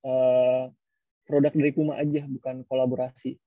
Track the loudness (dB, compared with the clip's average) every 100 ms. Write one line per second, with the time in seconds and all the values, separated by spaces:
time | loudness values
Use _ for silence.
0 | -2 2 4 4 4 0 -4 _ _ _
1 | _ _ _ 2 2 2 0 0 -4 -2
2 | -2 -4 -6 -10 -10 -12 -6 -2 0 -2
3 | -6 _ -12 -12